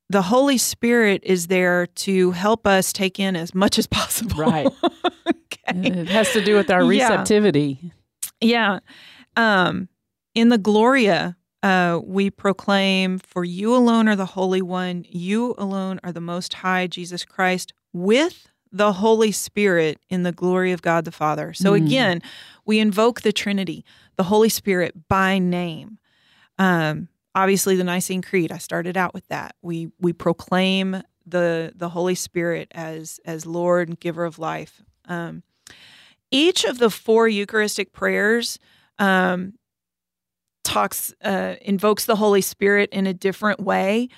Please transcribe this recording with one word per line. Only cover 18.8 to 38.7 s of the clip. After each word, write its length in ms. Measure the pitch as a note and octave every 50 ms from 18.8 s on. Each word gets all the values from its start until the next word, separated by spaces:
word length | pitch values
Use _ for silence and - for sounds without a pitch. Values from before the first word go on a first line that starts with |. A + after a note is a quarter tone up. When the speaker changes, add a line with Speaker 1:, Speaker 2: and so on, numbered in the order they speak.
| G#3 G#3 G3
Speaker 1:
Holy 360 | F3+ G#3 A3+ A3+ A3 A3+ A3 F#3+
Spirit 680 | - - - - G#3 G#3 G3 F3+ E3+ D#3+ D#3 - - _ -
in 140 | F#3+ F3+ F3+
the 100 | F3+ E3+
glory 400 | - F3 F3+ F#3 F#3 F#3 F#3 F3+
of 80 | E3
God 240 | - E3+ E3 E3+ E3
the 80 | E3 -
Father." 400 | - D#3 D#3 D3+ D3+ D3+ E3+ E3+
So 200 | - F3+ F#3+ E3
Speaker 2:
Mm. 40 | D#3+ D#3+
Speaker 1:
again, 360 | D3 B3+ C4 B3 F#3+ F3 E3+ - - - - - - - _ _
we 140 | - G#3+ G#3+
invoke 420 | G#3+ G#3+ F#3 G#3 A3 A#3+ A#3 -
the 120 | - A3 G#3
Trinity, 520 | - - G3+ G3+ G3 F#3+ E3 D#3 D#3+ - _ _ _ _ _ _
the 80 | - F#3+
Holy 240 | E3+ G#3+ G#3+ A3 A3
Spirit 600 | - - - G3+ F#3+ F3+ E3+ - - E3+ - -
by 300 | G3 F#3+ F#3+ F#3+ F#3+ F#3+
name. 600 | F3+ F3+ F3 F3 F3 E3+ D#3 C#3+ - A3 A3 - _ _ _ _ _ _ _ _ _ _ _ -
Um, 500 | F#3+ F#3 F3+ E3 D#3+ D3+ D#3 D#3 F3 - _ _ _ _ -
obviously, 420 | F#3 F#3+ F#3+ G3 F#3 - G3+ F#3+
the 80 | F#3 F3+
Nicene 380 | F3+ F3 F#3 F3+ - F#3+ F#3 F3
Creed, 300 | - - F#3+ E3 D#3 -
I 60 | E3+
started 380 | - - E3 E3+ E3+ F3+ F3
out 160 | F#3+ F3+ E3+ -
with 160 | F#3+ - -
that. 260 | D3 D3 - - - _
We, 280 | - F3 E3+ E3 E3 D#3+ - -
we 140 | F3+ F3 E3+
proclaim 880 | - - E3+ E3+ - - - F3+ F#3 F#3 F#3+ F#3+ F#3+ F#3+ F#3+ F#3 F#3+ - _ _ _ _
the, 460 | E3+ F3 F3+ F3 E3+ E3 E3 E3 D#3+ -
the 140 | - E3+ E3+
Holy 240 | E3 E3+ F3 F#3 F#3
Spirit 540 | - - - - F3 E3+ E3+ E3 D#3+ - - -
as, 460 | E3+ D#3+ D#3+ D#3+ D#3+ D#3+ E3 - - _
as 180 | E3+ E3 D#3+ D#3+
Lord 440 | E3 E3 F3 F3 F3 F3 F3 F3 E3
and 120 | E3+ -
giver 240 | - E3+ D#3+ E3 F3
of 140 | E3+ D3+ -
life. 440 | D#3+ D#3 D#3+ D#3+ D#3 - _ _ _ _ _ _ _
Um, 360 | - F3 E3+ E3+ D#3+ D#3+ E3+ - _ _ _ _ - - - - - - - - _ _ _ _ _
each 340 | - C4+ D4+ F4 F4+ - -
of 120 | G#4 C4
the 140 | B3 A#3+ A3
four 360 | - - - - A3 A3+ A3+
Eucharistic 680 | A3+ G#3+ G3+ G3+ - - G#3+ G#3 G#3 - - G3 - _
prayers, 640 | - G3 F#3+ F#3+ F#3+ G3 G#3 A3+ A#3+ A#3 - - - _ _